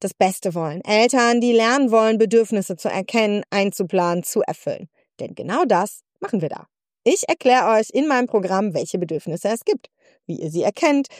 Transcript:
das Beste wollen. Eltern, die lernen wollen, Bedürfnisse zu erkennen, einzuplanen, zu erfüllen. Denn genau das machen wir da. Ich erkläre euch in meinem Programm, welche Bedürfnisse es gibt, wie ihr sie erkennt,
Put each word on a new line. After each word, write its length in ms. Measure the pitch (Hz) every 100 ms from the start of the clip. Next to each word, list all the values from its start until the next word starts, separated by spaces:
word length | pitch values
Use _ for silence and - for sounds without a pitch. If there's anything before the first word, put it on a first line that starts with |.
das 120 | 190
Beste 400 | - 185 185 190
wollen. 280 | 170 160 165
Eltern, 560 | - 214 240 262 233 240
die 120 | 240
lernen 380 | 226 226 269 262
wollen, 280 | 220 220 220
Bedürfnisse 580 | 214 233 220 208 - 175
zu 120 | -
erkennen, 540 | 190 190 233 214 208 -
einzuplanen, 720 | 196 202 - 185 190 175 175
zu 180 | - 220
erfüllen. 460 | - - - - - _ _ _
Denn 140 | 120
genau 300 | - 147 247
das 360 | 311 180 208 - _ _
machen 200 | 381 202
wir 80 | 156
da. 180 | - 80 _ _ _
Ich 240 | 233 370 -
erkläre 420 | 339 254 254 196 220
euch 120 | 220
in 160 | 247 302
meinem 200 | 254 247
Programm, 480 | 220 185 190 214
welche 240 | 156 165 190
Bedürfnisse 500 | 175 160 - 165 196
es 160 | 226
gibt, 240 | - 339 - _ _ _ -
wie 140 | 165
ihr 100 | 160
sie 120 | 165
erkennt, 460 | 202 - 320 285 269